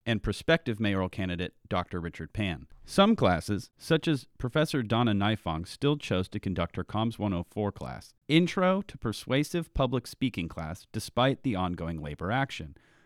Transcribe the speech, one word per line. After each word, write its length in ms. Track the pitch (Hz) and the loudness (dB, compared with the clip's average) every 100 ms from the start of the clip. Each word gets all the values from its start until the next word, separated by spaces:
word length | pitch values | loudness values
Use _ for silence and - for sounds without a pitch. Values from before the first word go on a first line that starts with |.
| - | -2
and 180 | 107 | -2
prospective 560 | - 101 - 165 - 107 | -2 -2 2 2 2 -2
mayoral 300 | 107 95 92 | 0 0 -2
candidate 440 | - 92 87 90 - - | -2 -4 -4 -6 -10 -4
Doctor 320 | 92 87 90 | -2 -2 -6
Richard 320 | 85 - 80 | -6 -8 -8
Pan. 360 | - 101 73 - - - | -4 -2 -4 -10 -20 -2
Some 300 | - 202 220 | 4 6 6
classes, 540 | 107 85 - 101 - _ | 4 4 0 -4 -4 _
such 300 | - 160 - | 0 0 2
as 200 | 143 - - | -2 -2 -8
Professor 440 | 127 156 156 143 | -2 2 2 0
Donna 320 | 107 113 120 | 2 2 4
Nifong, 540 | 101 101 110 - 80 85 | 4 2 0 -2 -4 -6
still 300 | - 143 147 | -2 0 0
chose 320 | - 92 92 | 0 0 0
to 100 | 104 | -4
conduct 360 | 101 87 85 - | -2 -2 -2 -4
her 80 | |
Comms 360 | 87 107 117 110 | -4 -2 -2 0
one 140 | 104 | -2
oh 120 | 95 - | -2 -2
four 200 | - 101 | -2 -2
class, 420 | - 69 62 - _ - | -4 -10 -10 -14 _ 4
Intro 540 | 156 175 - 185 190 - | 4 4 2 2 2 -4
to 100 | - | -6
Persuasive 760 | 117 104 - 131 147 170 160 | -6 -4 0 0 0 -4 -2
Public 340 | - 131 127 - | 0 2 0 -4
Speaking 400 | - 131 104 82 | -4 -2 -2 -6
class, 400 | - 80 85 - | -6 -8 -8 -8
despite 520 | 110 - - 131 135 | -10 -4 2 2 2
the 120 | 135 95 | -2 0
ongoing 460 | 90 85 82 82 | 0 -2 -4 -6
labor 300 | 73 73 90 | -6 -6 -2
action. 440 | 127 139 - 76 - _ _ | -2 -2 -6 -12 -14 _ _